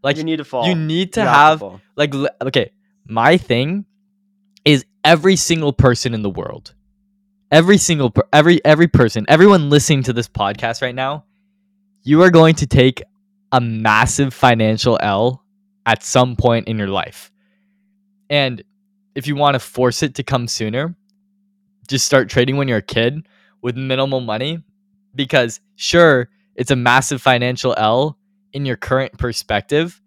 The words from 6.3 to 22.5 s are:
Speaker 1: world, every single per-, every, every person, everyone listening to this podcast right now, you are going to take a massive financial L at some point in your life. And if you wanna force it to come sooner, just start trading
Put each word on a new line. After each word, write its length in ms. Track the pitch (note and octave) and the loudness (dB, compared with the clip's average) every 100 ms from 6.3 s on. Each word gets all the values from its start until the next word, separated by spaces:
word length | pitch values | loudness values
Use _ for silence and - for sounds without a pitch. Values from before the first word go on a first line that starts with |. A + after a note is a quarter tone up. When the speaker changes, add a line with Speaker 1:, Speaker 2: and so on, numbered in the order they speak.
Speaker 1:
world, 420 | F#2 - - - _ _ _ _ _ _ _ _ | -8 -12 -14 -20 _ _ _ _ _ _ _ _
every 260 | D3+ E3+ G3+ | 2 4 2
single 320 | - D#3+ C3 | 2 0 0
per-, 140 | - - | 0 2
every, 300 | D3 D#3 F3 C#3+ | 2 4 4 4
every 220 | D3+ E3+ | 4 4
person, 360 | - A#2 A2+ G#2 | 4 2 0 0
everyone 400 | D#3+ G3 F#3+ C#3+ | 6 6 6 4
listening 320 | D3 - D3 | 2 2 -2
to 100 | C3 | 0
this 140 | A#2+ A#2 | -4 -6
podcast 540 | - G2+ G#2 A#2 A#2 | -4 -4 -4 -6 -6
right 140 | B2+ B2 | -8 -6
now, 300 | C3 D3+ _ _ _ _ _ _ _ _ | -6 -8 _ _ _ _ _ _ _ _
you 180 | - D3+ | 0 4
are 80 | F#3 | 6
going 240 | E3+ D#3+ D#3+ | 8 6 4
to 120 | C3 | 0
take 340 | - C3 B2+ - _ _ _ _ | 2 2 0 -16 _ _ _ _
a 100 | C3 | -2
massive 720 | A#2 A2 A2 G#2+ A#2+ - C#3 | -2 -2 2 4 2 0 -2
financial 640 | - B2+ A#2 A2 A2 - A2+ | 2 2 2 0 0 0 0
L 420 | G#2 G2 A#2 B2+ _ _ _ _ - | -2 0 -2 -4 _ _ _ _ -2
at 180 | A2 | -2
some 320 | - C3 B2+ A#2+ | 0 0 0 0
point 320 | B2 A#2 G#2 | 0 0 -2
in 100 | A2 | -6
your 80 | G2+ | -4
life. 420 | F#2+ - - - _ _ _ _ _ _ _ _ _ _ | -4 -6 -12 -20 _ _ _ _ _ _ _ _ _ _
And 320 | D3 C3+ A#2+ - _ _ _ _ - | -4 -2 -6 -16 _ _ _ _ -12
if 120 | C3 | -8
you 80 | C#3+ | -2
wanna 240 | C#3+ C3+ | 0 0
force 440 | - - B2+ - | -6 -2 -2 0
it 120 | D3+ - | -6 -6
to 80 | |
come 240 | C3+ C3 A#2+ | -4 -4 -4
sooner, 480 | - G#2+ A#2 D#3+ F3 _ _ _ _ _ _ _ _ _ | -6 -6 -6 -8 -10 _ _ _ _ _ _ _ _ _
just 180 | C3+ - | -4 0
start 240 | C#3 G#2+ | 0 0
trading 280 | C3+ B2+ | -2 -2